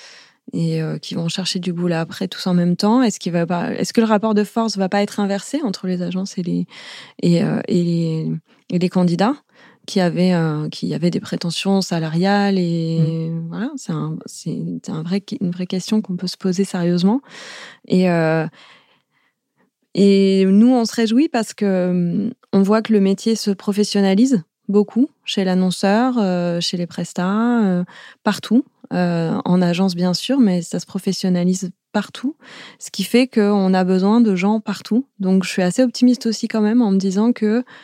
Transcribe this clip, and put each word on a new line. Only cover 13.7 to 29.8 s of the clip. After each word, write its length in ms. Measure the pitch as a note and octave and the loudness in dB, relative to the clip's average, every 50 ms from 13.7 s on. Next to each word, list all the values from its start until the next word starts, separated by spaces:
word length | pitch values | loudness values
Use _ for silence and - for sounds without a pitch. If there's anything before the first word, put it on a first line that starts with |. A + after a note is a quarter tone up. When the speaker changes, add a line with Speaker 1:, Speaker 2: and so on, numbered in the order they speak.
| D#4+ | -8
Speaker 1:
c'est 160 | C4 - - | -8 -8 -6
un, 240 | E3+ D3+ D3+ D#3 D#3+ - - | -6 -4 -4 -6 -8 -8 -12
c'est, 320 | - - - - E3+ - - E3 E3+ F3+ E3 - | -14 -18 -12 -8 -8 -6 -6 -6 -8 -8 -8 -10
c'est 80 | - | -8
un 120 | F3 D#3+ D#3+ | -8 -8 -6
vrai, 180 | E3+ F#3 G3+ F#3+ - G#3+ - | -4 -4 -4 -4 -6 -8 -6
une 120 | G3+ F3 | -4 -6
vraie 140 | F3 F3+ F3+ | -4 -6 -6
question 360 | - - F#3 - - G#3+ G#3+ | -6 -6 -6 -2 -2 -2 -2
qu'on 140 | G3+ - F3+ | -2 -2 -6
peut 100 | F3 F#3+ | -6 -6
se 100 | F3+ - | -8 -8
poser 280 | - - F#3+ F3+ F3+ G3 | -4 -4 -2 0 0 -2
sérieusement. 560 | - - F3+ F3 E3+ F3 F3 F3 G3 A3 C#4 - - - - - - - - - - - _ - | -2 -2 -2 0 2 2 2 2 2 2 0 -2 -8 -16 -20 -18 -18 -18 -18 -20 -20 -20 _ -4
Et, 240 | - - F#3 F#3 F3+ | 0 2 2 4 4
euh, 340 | F3 E3+ D#3+ D#3+ D#3+ D#3+ D#3 D#3+ - - - - - _ _ _ _ _ _ _ _ _ _ _ _ _ _ _ _ _ _ _ _ _ _ _ - | 2 2 2 2 2 0 -2 -4 -8 -12 -20 -20 -20 _ _ _ _ _ _ _ _ _ _ _ _ _ _ _ _ _ _ _ _ _ _ _ 0
et 500 | F3 G3+ G3+ G3 G3 G3 F#3+ F#3+ F#3+ F#3+ | 4 6 6 6 6 6 4 4 4 4
nous, 260 | F#3+ F#3+ G#3 A3+ B3 | 6 6 6 6 6
on 120 | C4 B3 A3+ | 4 4 2
se 100 | A3 - | 0 0
réjouit 320 | - A3+ G#3+ A3 B3 D#4 E4 | 0 0 2 2 2 2 2
parce 260 | - A#3+ A3 - - | 0 -2 -4 -4 -4
que, 360 | - G#3 G3+ F#3+ F#3 F3+ F3+ | -2 -2 0 0 0 0 0
hum, 420 | F3+ F3+ F3 F3 E3+ G3+ G3 - - - _ _ | 0 0 0 0 -2 -2 -4 -4 -6 -10 _ _
on 100 | - G3 | 2 2
voit 200 | G3 F#3+ G#3+ A3 | 4 4 2 2
que 100 | G#3+ - | 2 2
le 60 | A3 G3+ | 2 4
métier 380 | G3 G3 G3 F#3+ - A3+ A3+ | 4 2 2 0 0 -2 -2
se 160 | G#3+ - G#3 | 0 -2 -4
professionnalise 920 | G3 F#3 - - G3 G#3 G#3 - - G3+ G3 F#3+ F#3+ G3 B3 C4+ C4+ F#3 D#3+ _ _ _ _ - | -4 -2 -4 -2 -2 0 -2 0 0 2 2 4 4 4 4 4 2 0 -2 _ _ _ _ 0
beaucoup 420 | G3 G#3 G#3 - - A3+ C4+ - - _ _ | 2 2 2 2 0 0 0 0 -2 _ _
chez 200 | - - G#3 F#3+ | -6 -4 -2 0
l'annonceur, 720 | F#3 F#3 F#3 F#3 F#3 F3 - - G3 G3+ A3 B3 C4 B3 A#3+ | 2 2 2 2 0 0 0 0 2 2 2 2 0 0 0
euh, 420 | G3+ F#3 F3+ F3+ F3 F3 E3+ E3+ | 0 0 0 0 -2 -2 -2 -4
chez 160 | E3+ - - | -4 -4 -4
les 100 | F3 F3 | -6 -6
prestats, 760 | E3+ - - F3 - - - F3+ F#3 G3+ A3 A#3 A#3+ A#3+ A#3 | -6 -6 -8 -8 -6 -4 -4 -2 -2 0 0 0 0 2 2
euh, 220 | G#3+ F#3+ F3+ F3+ F3+ - - - - - - _ | 2 2 0 0 -2 -6 -10 -16 -20 -20 -20 _
partout. 420 | _ G#3+ G#3 - - - G#3+ B3 D4 - _ _ - - F3 | _ -4 -4 -4 -2 0 0 0 0 -2 _ _ -12 -6 -2
Euh, 440 | F3+ F3+ F3 E3+ E3+ E3 D#3+ - - - | 0 0 0 0 0 0 -2 -2 -2 0
en 160 | - F3+ F#3 | 2 2 2
agence, 340 | F3+ F3 F3 E3+ | 2 2 2 2